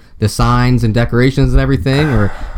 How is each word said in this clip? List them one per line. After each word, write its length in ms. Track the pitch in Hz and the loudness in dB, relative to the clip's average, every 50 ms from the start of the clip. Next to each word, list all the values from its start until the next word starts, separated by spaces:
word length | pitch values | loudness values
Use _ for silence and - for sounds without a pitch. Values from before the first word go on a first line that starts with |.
| - - - - | -12 -20 -8 -4
the 100 | 107 104 | -4 -4
signs 560 | - - 120 120 120 123 123 127 123 120 120 | 0 0 0 0 2 2 2 2 0 0 0
and 80 | 110 104 | 0 0
decorations 580 | 120 120 117 120 117 123 139 131 139 135 131 | 0 -2 0 0 2 2 2 2 2 0 2
and 100 | 131 135 | 2 2
everything, 460 | 135 135 139 - - 135 131 143 156 151 | 2 2 0 -2 0 -2 0 0 0 0
or, 240 | 127 107 104 101 - - - - - | 0 0 0 0 -2 -6 -10 -8 -6